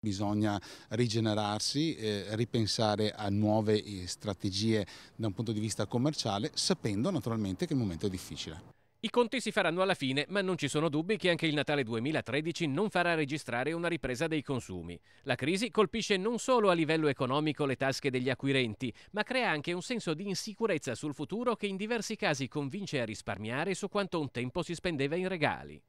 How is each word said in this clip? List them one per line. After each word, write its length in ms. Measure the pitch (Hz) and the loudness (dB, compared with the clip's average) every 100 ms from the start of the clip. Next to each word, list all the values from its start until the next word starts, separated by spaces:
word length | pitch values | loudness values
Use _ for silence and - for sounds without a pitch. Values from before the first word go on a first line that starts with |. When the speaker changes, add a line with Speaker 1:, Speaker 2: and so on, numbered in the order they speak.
Speaker 1:
Bisogna 560 | 110 95 104 104 107 101 - - - | -2 -2 0 2 2 0 -4 -18 -6
rigenerarsi, 1040 | 110 120 113 113 104 104 107 - 139 160 135 | 0 2 2 2 2 0 0 0 0 0 0
eh, 380 | 110 101 95 107 | -2 -2 -2 -2
ripensare 760 | 117 123 107 - 110 104 107 | 0 2 2 2 2 4 2
a 160 | - 104 | 0 0
nuove, 560 | 101 107 110 104 107 | 2 4 4 4 2
eh, 240 | - 98 90 | 0 -8 -8
strategie 800 | - 104 98 104 95 110 110 92 - - | -6 -6 -4 -2 0 2 2 0 -8 -20
da 140 | - 110 | -4 -4
un 60 | |
punto 180 | 92 113 | -2 -4
di 80 | 107 | -2
vista 280 | 107 - 104 | -2 -2 -2
commerciale, 640 | 120 139 147 - 101 139 | 2 0 0 -2 -2 -2
sapendo 580 | - - 190 117 101 135 | -2 0 0 0 0 0
naturalmente 560 | 175 120 113 101 90 175 | 0 -2 -2 -2 -2 0
che 60 | |
il 60 | 135 | 0
momento 260 | 107 82 104 | 0 0 -2
è 40 | |
difficile. 680 | 92 - 76 - 78 - - _ _ | -4 -8 -10 -10 -10 -16 -20 _ _
Speaker 2:
I 80 | 220 | -2
conti 320 | 240 240 262 | 2 2 0
si 100 | 220 | -2
faranno 300 | 214 175 170 | 0 2 2
alla 140 | 190 175 | 2 2
fine, 300 | 135 135 143 | 0 0 0
ma 120 | 196 | -2
non 160 | 190 175 | 0 0
ci 120 | 143 | 0
sono 180 | 151 160 | 2 2
dubbi 300 | 143 170 214 | 0 0 2
che 120 | 185 | 2
anche 180 | 170 165 | 2 2
il 60 | |
Natale 300 | 147 135 147 | 2 2 0
duemilatredici 800 | 113 117 127 156 113 139 160 165 165 | 2 0 0 -2 0 -2 -2 -2 -2
non 220 | 135 208 | 0 0
farà 240 | 180 175 | 2 2
registrare 600 | 165 143 151 - 120 131 | 2 0 -2 -2 -2 0
una 160 | 170 170 | 0 -2
ripresa 380 | 170 123 123 165 | -2 -2 -2 0
dei 140 | 156 | 0
consumi. 560 | 135 127 - 90 82 85 _ - | 0 -4 -2 -8 -8 -12 _ -14
La 120 | - 123 | -2 0
crisi 340 | 135 190 220 | 2 0 0
colpisce 460 | - 208 226 - 196 | 4 4 2 0 2
non 240 | 202 233 | 2 -2
solo 300 | - 254 202 | 4 6 6
a 40 | |
livello 360 | 170 151 160 156 | 4 4 4 4
economico 560 | 131 127 139 156 139 143 | 2 2 2 2 0 0
le 100 | 127 | 2
tasche 340 | 135 131 139 | 0 0 0
degli 200 | 127 127 | 0 0
acquirenti, 640 | 127 135 135 123 107 127 - - | 0 2 2 2 0 -6 -6 -10
ma 120 | 202 | -4
crea 260 | 208 254 226 | -2 0 2
anche 240 | 156 147 | 0 0
un 80 | 175 | -4
senso 320 | - 240 180 | -2 -4 -2
di 160 | 156 202 | -2 -2
insicurezza 640 | 185 - 196 226 165 - 113 | -4 -6 -2 0 2 0 -4
sul 180 | 156 | -4
futuro 440 | 143 151 202 247 220 | -4 -4 -2 0 0
che 100 | 202 | -2
in 80 | 190 | -2
diversi 400 | 214 240 190 220 | -2 -2 -2 -2
casi 320 | 190 139 131 | 0 0 -2
convince 540 | 151 143 185 196 143 | -2 -4 -4 -4 -2
a 40 | 113 | -2
risparmiare 680 | 101 - 101 107 123 175 | -4 -6 -6 -4 -2 -2
su 160 | 180 196 | -2 -2
quanto 320 | 208 202 170 | -2 -2 -2
un 100 | 143 | -2
tempo 320 | - 123 180 | -4 -4 -4
si 120 | 165 165 | -4 -4
spendeva 420 | 185 156 139 170 | -2 0 0 0
in 100 | 185 | -2
regali. 540 | 185 139 76 73 73 | 2 0 0 -8 -14